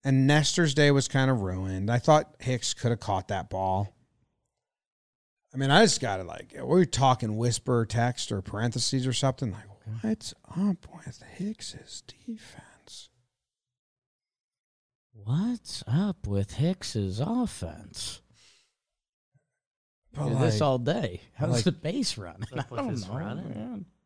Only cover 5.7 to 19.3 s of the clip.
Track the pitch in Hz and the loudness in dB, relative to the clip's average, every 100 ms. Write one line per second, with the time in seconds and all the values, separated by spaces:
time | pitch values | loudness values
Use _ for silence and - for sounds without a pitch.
5.7 | 156 220 - 117 95 87 - - - 127 | 8 8 4 -2 -2 -6 -12 -14 -10 2
6.7 | 175 175 - 135 127 113 107 120 117 - | 4 4 6 4 4 2 0 0 0 0
7.7 | 123 110 113 120 120 - 101 92 104 117 | 0 2 0 0 -2 -4 -6 -4 -2 -2
8.7 | 120 117 135 127 120 139 127 123 92 - | 0 -2 0 0 0 0 0 -4 -6 -14
9.7 | - - 113 220 220 - - - 165 202 | -18 -12 -6 -4 -4 -6 -16 -10 -2 0
10.7 | 180 - 175 - - - - 196 220 - | -2 -6 -18 -16 -18 -20 -8 -8 -6 -12
11.7 | - - - - - - 220 - - - | -14 -16 -18 -18 -18 -14 -14 -14 -20 -20
12.7 | _ - - - _ _ _ _ _ _ | _ -20 -20 -20 _ _ _ _ _ _
13.7 | _ _ _ _ _ _ _ _ _ _ | _ _ _ _ _ _ _ _ _ _
14.7 | _ _ _ _ 113 101 143 220 247 - | _ _ _ _ -14 -4 -2 0 -4 -8
15.7 | - - 135 202 - - 98 101 - 156 | -12 -2 0 0 -4 -4 -2 -2 0 0
16.7 | 185 - 110 98 95 156 240 240 - 85 | 0 -4 -4 -4 -4 -2 0 -2 -4 -10
17.7 | 80 - - - - _ _ _ _ _ | -10 -16 -12 -12 -12 _ _ _ _ _
18.7 | _ _ _ _ _ _ | _ _ _ _ _ _